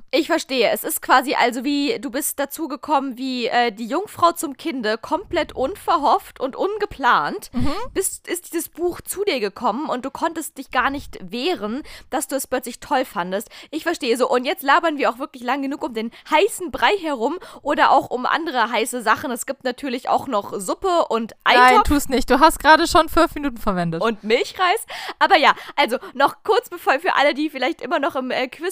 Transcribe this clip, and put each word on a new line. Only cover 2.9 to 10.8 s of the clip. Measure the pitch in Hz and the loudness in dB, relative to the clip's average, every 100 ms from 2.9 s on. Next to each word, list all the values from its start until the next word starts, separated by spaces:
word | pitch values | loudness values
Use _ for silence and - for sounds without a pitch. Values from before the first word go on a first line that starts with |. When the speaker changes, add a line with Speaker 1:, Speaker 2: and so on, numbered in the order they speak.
| 277 269 233 | 0 0 -6
Speaker 1:
wie, | 262 254 226 | -6 -4 0
äh, | 240 240 | 2 0
die | 202 226 | -2 -4
Jungfrau | 294 427 - 339 | -4 -4 2 2
zum | 339 311 - | 2 -6 -6
Kinde, | 330 269 214 226 | -6 -4 -2 -2
komplett | - 320 - 339 302 | -2 -6 -2 -4 -2
unverhofft | - 269 403 - 339 269 381 - - | -2 -4 -4 -2 2 4 2 0 -8
und | 269 - | -6 -2
ungeplant. | 349 415 392 - 247 190 147 392 - | -4 -2 -6 0 2 2 2 -6 -6
Speaker 2:
Mhm. | 247 277 359 480 | 0 0 0 -4
Speaker 1:
Bist, | 349 381 - - | -4 -4 -6 -8
ist | 349 - | -10 -6
dieses | 320 - | -8 -6
Buch | - 349 - | -4 -4 -4
zu | - 359 | -8 -4
dir | 403 269 | -2 -2
gekommen | 196 - 226 220 311 | -2 -2 -2 -2 -2
und | 247 | -4
du | - | -6
konntest | - 330 330 - - | -4 -6 -4 -10 -12
dich | - | -6
gar | 262 | -2